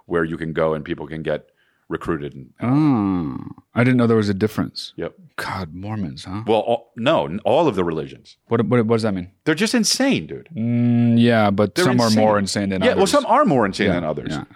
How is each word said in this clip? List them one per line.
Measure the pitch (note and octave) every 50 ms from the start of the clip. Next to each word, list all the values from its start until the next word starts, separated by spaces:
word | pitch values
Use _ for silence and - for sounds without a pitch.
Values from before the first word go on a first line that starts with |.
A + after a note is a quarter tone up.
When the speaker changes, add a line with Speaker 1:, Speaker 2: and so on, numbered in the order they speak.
| _
Speaker 1:
where | - F2 E2+ E2+
you | D#2+ E2 D2+
can | E2 D#2+ D2+
go | E2+ D#2+ D#2+ D#2
and | D#2 D2
people | F2 E2 D2 D#2+
can | D2 D#2 D#2+ D2+
get | D#2 D2+ D2 - _ _ _ _ _ _ _ _ -
recruited. | E2 D#2 - - E2+ D2 C#2+ C#2+ D2
And, | C#2 C2 B1 _ -
Speaker 2:
Oh, | - A#2+ C3 D3 D#3 D3 C3+ A2 G2+ G2 F#2+ F2+ E2 C#2+ B1+ - - - - - - _ -
I | A2+ B2
didn't | B2+ B2+ B2
know | A#2+ A2+
there | A#2
was | A2+ G#2 G2+
a | G2+
difference. | F#2+ G#2+ G#2+ - - - - - - - - -
Speaker 1:
Yep. | - E2+ - - _ F3+ D3 _
Speaker 2:
God, | - - - - F#2+ F#2+ D#2 D#2
Mormons, | F2+ F#2+ G#2 G#2+ G#2+ F#2+ D2+ C2 D2+ -
huh? | G2 F#2 G#2+ A2
Speaker 1:
Well, | G#2 A2+ G#2+
all, | - A2+ A#2 - - _ _
no, | A#2 A2+ C#3 E3 A2 D2+
n-, | C#2+ E2 G#2+ -
all | G#2 A#2+ D#3 E3+ D3
of | G#2
the | F#2+ F2+
religions. | E2+ D#2+ D#2 C#2+ C2+ C2+ - - - - _ _ -
Speaker 2:
What, | A#2 A#2 A2+
what, | G2+ B2 A#2+ A2
what | A2 A#2
does | A2+ G#2+
that | A2 G2
mean? | F#2 F2+ F2+ _ _ -
Speaker 1:
They're | D3+ D#3+
just | D#3 G#3+ A3 -
insane, | A#3+ G#3 - - - B3+ C#4 A3 A2 D#2+
dude. | - - C2 - - E3
Speaker 2:
Mm, | A2 A2+ A#2+ A#2+ A#2+ A#2+ A#2+ A#2+ A#2+ A#2 A#2 A#2 A#2
yeah, | A#2 A#2+ A#2 A2+ G#2+ G#2
but | G2+ G2 G#2 G2 -
Speaker 1:
They're | - F3+
Speaker 2:
some | C3 A#2+ B2
Speaker 1:
insane. | A#2 A2+ G#2+ A2
Speaker 2:
are | G#2+
more | G#2+ G#2 G#2
insane | G2 F#2 - G#2 G2+ G2
than | F#2+ F#2 F#2+
Speaker 1:
Yeah, | B3 G#3+
Speaker 2:
others. |
Speaker 1:
well, | - G3
some | F#3+ - D4 B3+
are | G3 A3 C#4 D4+
more | A3 D3 B2 G#2+
insane | G2 F#2+ - G#2 F#2
Speaker 2:
Yeah, | F2
Speaker 1:
than | F2 E2
others. | D#2 D2+ C#2+ B1 D#2
Speaker 2:
yeah, | D#2 C#2 - - -